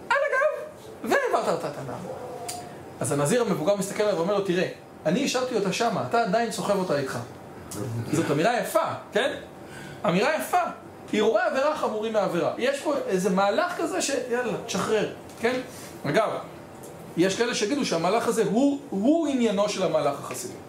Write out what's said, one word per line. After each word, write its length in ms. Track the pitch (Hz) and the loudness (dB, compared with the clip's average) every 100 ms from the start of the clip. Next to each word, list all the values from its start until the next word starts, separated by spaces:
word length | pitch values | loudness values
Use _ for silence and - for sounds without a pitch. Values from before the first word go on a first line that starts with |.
| - | 0
על 60 | 571 - | 2 2
הגב 340 | - - - - - - - 220 | 2 2 0 -8 -14 -16 -10 0
והעברת 380 | 427 494 330 202 | 2 2 0 2
אותה 140 | 170 151 | -2 -2
את 60 | 143 | -6
הנהר." 180 | 135 120 - - - - - - - - - - | -8 -8 -8 -10 -10 -10 -10 -10 -10 -14 -14 -6
אז 120 | 123 | -2
הנזיר 280 | 143 143 240 | 2 4 4
המבוגר 340 | 220 156 156 202 | 4 2 2 2
מסתכל 260 | 185 - | 0 0
עליו 140 | 214 175 | 0 2
ואומר 220 | 170 202 | 2 0
לו, 60 | |
"תראה, 240 | 196 175 170 - - - 156 | 2 0 0 -4 -16 -6 0
אני 180 | 202 | 2
השארתי 300 | 285 247 254 226 | 2 0 0 0
אותה 160 | 190 | 0
שמה, 320 | - 226 180 123 | 2 0 0 0
אתה 120 | 233 | 2
עדיין 300 | 226 226 233 | 2 2 0
סוחב 260 | 185 175 196 | -2 0 0
אותה 200 | - 143 | 2 0
איתך." 200 | 135 127 117 - - - - 104 104 117 - | 0 -4 -8 -12 -16 -16 -12 -8 -6 -4 -2
זאת 180 | 147 151 | 0 2
אמירה 300 | 147 190 240 | 2 4 2
יפה, 200 | 196 311 208 - - | 2 2 0 -4 -2
כן? 220 | 202 269 - - - - - - - 208 | 0 0 -2 -10 -16 -16 -16 -14 -4 0
אמירה 300 | 180 254 311 | 4 4 2
יפה. 220 | - 359 339 - - - - | 2 2 0 -4 -14 -16 -4
הרהורי 280 | 214 226 294 349 | 2 4 4 2
עבירה 260 | 262 285 - | 2 2 2
חמורים 360 | 247 214 226 | -2 -2 0
מהעבירה. 400 | 214 185 165 151 - | 0 2 2 0 0
יש 220 | 254 277 | 0 0
פה 140 | 320 277 247 | 0 -2 0
איזה 240 | 190 196 | 0 2
מהלך 420 | 185 202 226 349 - | 4 4 4 2 0
כזה 240 | 330 370 | -2 0
ש-, 80 | - 269 - | 0 -2 0
יאללה, 220 | 240 233 180 - | -2 0 -4 -4
תשחרר, 420 | 190 - 214 175 - - - | -4 2 2 0 -4 -14 -2
כן? 200 | 233 254 254 - - - | 0 0 -4 -12 -14 -8
אגב, 240 | - 180 208 - - - - - - - - - | 0 2 2 -2 -8 -14 -16 -16 -16 -16 -8 2
יש 200 | 190 190 | 2 4
כאלה 180 | 233 | 0
שיגידו 300 | - 208 285 | 0 0 0
שהמהלך 440 | 240 165 175 226 240 | 0 2 2 2 2
הזה 160 | 220 | 2
הוא, 340 | 175 208 285 277 - | 2 4 4 2 -2
הוא 380 | 190 226 330 302 | 0 4 4 4
עניינו 400 | 262 226 196 202 | 2 2 4 2
של 140 | 196 | 2
המהלך 320 | 175 156 147 143 | 2 2 2 -2
החסידי. 340 | - - - - | -6 -8 -8 -12